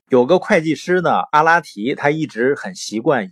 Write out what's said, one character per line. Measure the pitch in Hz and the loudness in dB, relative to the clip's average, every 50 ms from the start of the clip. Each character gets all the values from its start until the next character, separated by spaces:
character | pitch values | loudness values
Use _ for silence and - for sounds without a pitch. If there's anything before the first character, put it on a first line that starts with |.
| _ - | _ 0
有 | 131 123 123 | 2 2 4
个 | 135 180 180 | 4 2 0
会 | - - 214 170 | 2 0 0 0
计 | 156 160 143 | 0 0 -4
师 | - - 180 180 185 | -4 -2 -2 -2 0
呢， | 165 147 113 92 - - | 0 0 0 0 0 0
阿 | - 151 | 2 2
拉 | 160 165 165 170 | 4 4 2 2
提， | 151 - - 101 107 131 - | 0 -4 -10 -8 -6 -6 -4
他 | - - 147 | -2 0 0
一 | 156 160 151 | 0 -2 -4
直 | 113 - 110 120 135 139 | -6 -4 -2 0 0 -2
很 | - - 101 92 | -2 -6 -12 -12
习 | - - - 101 107 | -12 -10 -8 -8 -4
惯 | - 160 143 117 98 92 | 0 0 0 0 -2 -6